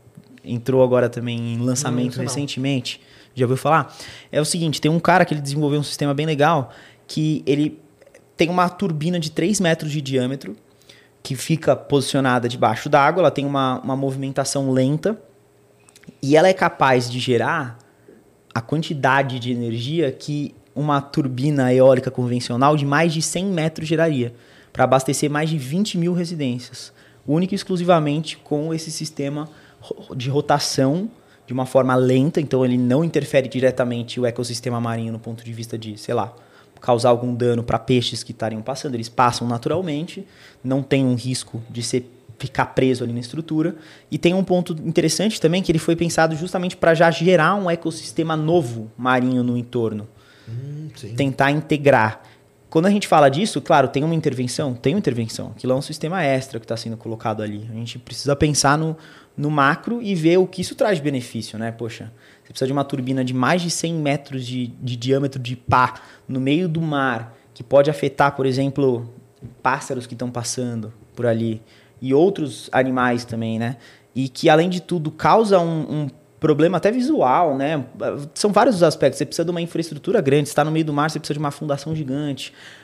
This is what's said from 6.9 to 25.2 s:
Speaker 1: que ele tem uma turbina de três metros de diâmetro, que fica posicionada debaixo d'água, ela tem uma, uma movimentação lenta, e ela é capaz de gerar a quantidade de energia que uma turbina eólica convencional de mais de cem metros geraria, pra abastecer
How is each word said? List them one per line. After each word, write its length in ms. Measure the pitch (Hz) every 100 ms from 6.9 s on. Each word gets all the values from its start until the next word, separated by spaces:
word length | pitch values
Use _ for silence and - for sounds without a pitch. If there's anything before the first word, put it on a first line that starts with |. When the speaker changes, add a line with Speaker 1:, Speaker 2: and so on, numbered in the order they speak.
| _ -
Speaker 1:
que 340 | - 156 151 -
ele 340 | 143 151 - _ _ _ - _ -
tem 140 | 165
uma 180 | 180 175
turbina 500 | 175 196 156 156 175
de 120 | 160
três 280 | - 165 208
metros 320 | 175 160 151
de 120 | 147
diâmetro, 520 | 131 131 123 139 - 214 _ _ - - _ _
que 120 | -
fica 420 | 131 - 160 - 127
posicionada 720 | - 143 - 143 131 123 120
debaixo 400 | 123 120 110 151
d'água, 320 | 147 143 175
ela 100 | 156
tem 140 | 139
uma, 340 | 139 139 131 127
uma 140 | -
movimentação 760 | 135 139 131 135 135 135 139 135
lenta, 500 | 131 131 151 190 220 - _ _ _ _ _ _ _ - -
e 120 | 135
ela 140 | 151 185
é 60 |
capaz 560 | 190 170 - 139 127 120
de 100 | 123
gerar 580 | 123 117 117 165 127 117 _ _ _ - _ _ _
a 60 | -
quantidade 760 | - 147 160 151 131 135 139 127
de 140 | 123
energia 580 | 120 120 113 120 165 143
que 440 | - - 147 143 - _
uma 260 | - 147 143
turbina 680 | 139 - 135 123 143 143 127
eólica 360 | 127 131 127 123
convencional 640 | 123 123 123 - 120 139
de 120 | 156 139
mais 260 | 143 170
de 80 | 156
cem 240 | 156 175
metros 420 | 196 175 160 160 156
geraria, 480 | 160 165 143 117 117 _ - _
pra 120 | -
abastecer 460 | 127 131 135 139